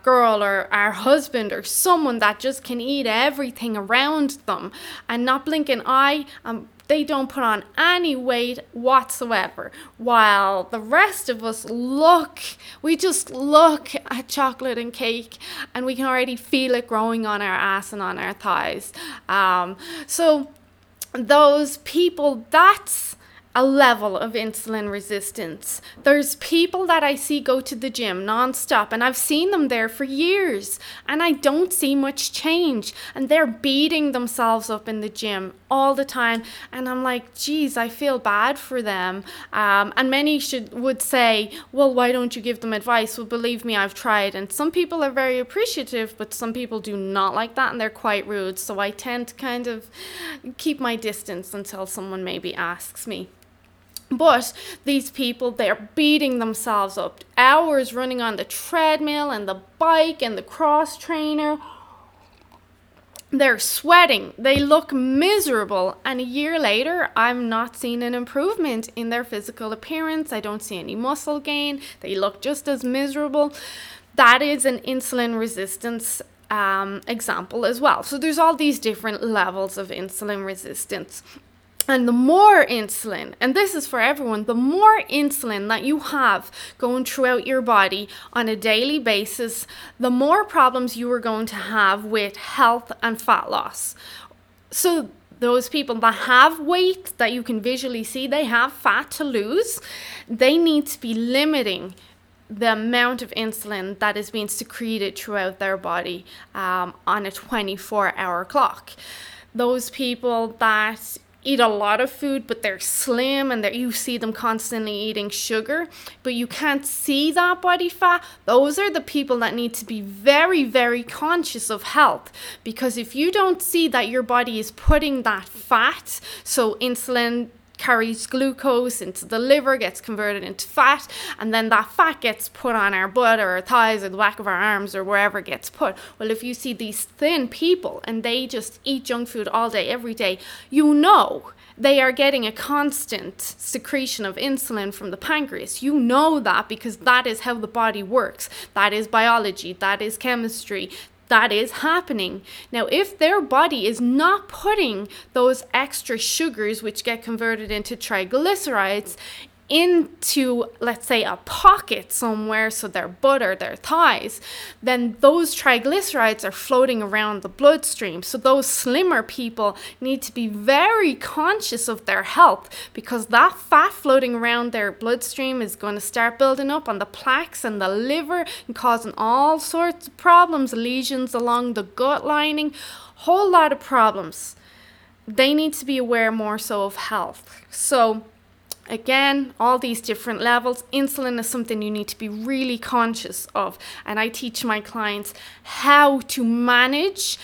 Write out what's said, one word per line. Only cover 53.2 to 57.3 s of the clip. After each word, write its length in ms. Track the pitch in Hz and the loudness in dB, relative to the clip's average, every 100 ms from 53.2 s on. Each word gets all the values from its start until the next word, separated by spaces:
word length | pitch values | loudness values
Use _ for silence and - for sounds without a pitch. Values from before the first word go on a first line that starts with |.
| 185 _ _ _ _ _ _ - - | -12 _ _ _ _ _ _ -18 -8
But 440 | 247 320 247 247 - - 349 - | 2 4 4 0 -10 -16 -10 -2
these 260 | 277 277 | -2 -2
people, 400 | - 247 240 247 | -6 -6 -4 -6
they're 380 | - 208 214 208 | -2 -2 -2 -4
beating 460 | - 294 302 277 247 | 0 2 4 2 0
themselves 580 | 226 220 240 208 196 196 | -2 -4 -2 -2 -2 -4
up. 280 | 170 - - | -8 -10 -6